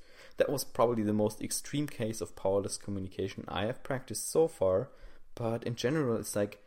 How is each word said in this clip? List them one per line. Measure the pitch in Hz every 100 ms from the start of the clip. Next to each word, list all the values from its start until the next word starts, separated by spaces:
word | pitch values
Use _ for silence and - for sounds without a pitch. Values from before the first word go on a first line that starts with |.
| - - - -
That | -
was | 135
probably | - - 120 113
the | 104
most | 107 104 -
extreme | - - - 143 147
case | - 113 110
of | - -
powerless | 95 101 101 -
communication | - 98 95 - 95 - -
I | 90 107
have | -
practiced | - 131 - 110 -
so | 160 160
far. | - 95 95 131 - - - -
But | - 117 117
in | -
general, | 117 120 160 127 110
it's | 104 104
like, | 104 -